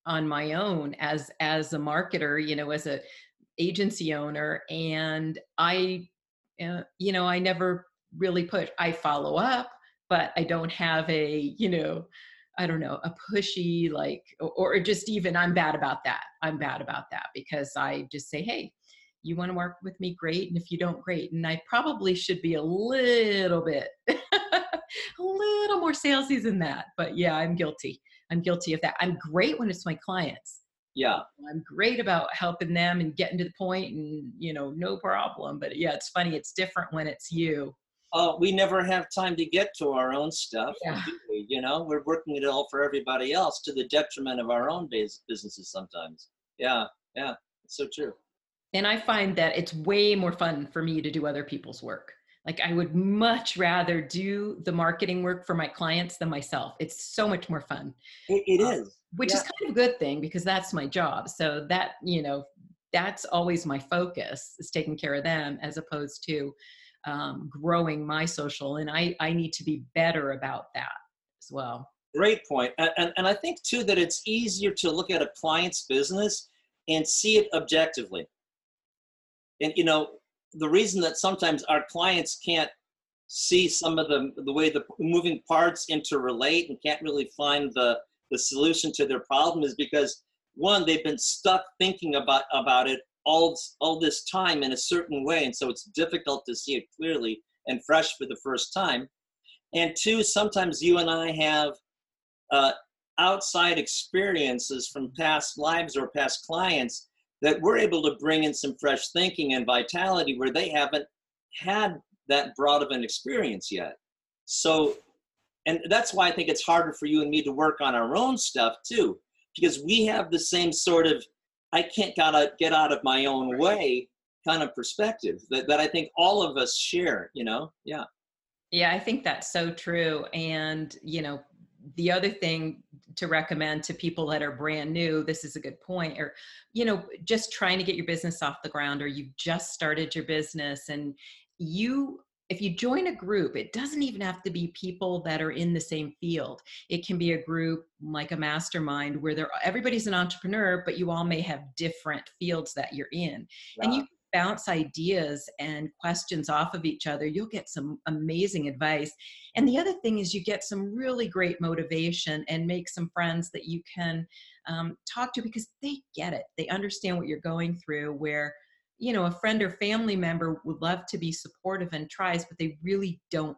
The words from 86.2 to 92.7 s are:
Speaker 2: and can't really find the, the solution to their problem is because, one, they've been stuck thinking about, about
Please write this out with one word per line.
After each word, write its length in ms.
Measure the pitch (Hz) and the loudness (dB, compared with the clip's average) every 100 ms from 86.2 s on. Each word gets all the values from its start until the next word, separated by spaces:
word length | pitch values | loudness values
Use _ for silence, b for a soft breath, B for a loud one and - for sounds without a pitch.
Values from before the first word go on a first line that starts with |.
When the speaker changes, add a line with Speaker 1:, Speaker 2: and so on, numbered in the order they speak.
| 127 117 135 170 170 | 0 2 2 2 0
Speaker 2:
and 100 | 127 | -2
can't 180 | 151 151 | -2 -2
really 280 | 156 143 127 - | -2 -2 -2 0
find 340 | 143 143 139 | 2 2 2
the, 240 | 123 120 117 - _ _ | 4 4 4 -4 _ _
the 80 | 127 | -2
solution 540 | - 135 160 160 156 | 0 4 4 4 0
to 120 | 139 139 | 0 0
their 140 | 127 | 0
problem 440 | - 139 160 165 | 2 4 4 4
is 100 | 143 | 0
because, 480 | 123 143 147 139 - _ _ _ | 0 0 2 2 -2 _ _ _
one, 320 | - 180 202 160 | 0 4 4 4
they've 180 | 156 | 2
been 140 | 156 147 | 2 0
stuck 460 | - - 190 185 - - | -2 2 4 4 2 0
thinking 360 | 185 185 170 143 | 0 2 0 2
about, 280 | 123 135 - | 4 2 4
about 360 | 135 131 | 0 6